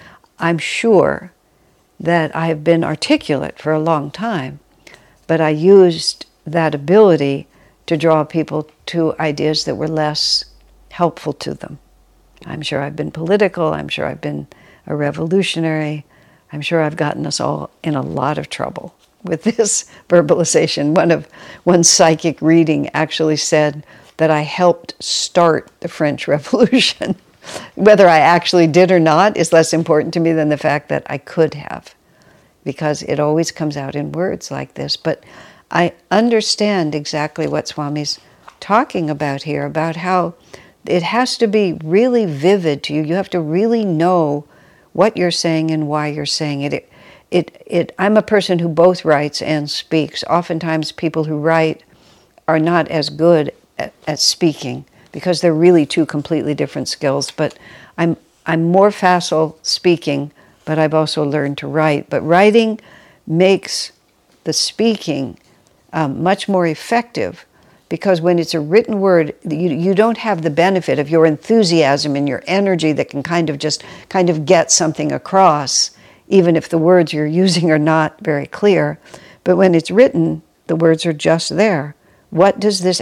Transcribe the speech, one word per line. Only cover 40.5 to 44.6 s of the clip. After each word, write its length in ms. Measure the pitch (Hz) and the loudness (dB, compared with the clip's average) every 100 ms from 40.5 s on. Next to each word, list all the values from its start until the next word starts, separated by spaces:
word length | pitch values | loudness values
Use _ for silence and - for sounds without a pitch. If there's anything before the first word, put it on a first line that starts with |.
| - - _ | -20 -20 _
it 180 | - 175 | -2 -2
has 360 | 170 226 254 - | 0 -2 -2 0
to 80 | 220 | 0
be 280 | 214 190 156 | 2 0 -2
really 420 | 156 190 254 240 196 | 0 2 2 2 0
vivid 560 | 139 165 202 165 143 | 0 2 2 0 -2
to 100 | - | -4
you. 80 | 147 | -4
You 120 | 151 | -2
have 160 | 180 185 | -4 -4
to 100 | 180 | -4
really 440 | 151 170 226 233 | -2 0 0 0
know 600 | 208 156 175 180 151 147 - _ | 0 0 2 2 0 -2 -8 _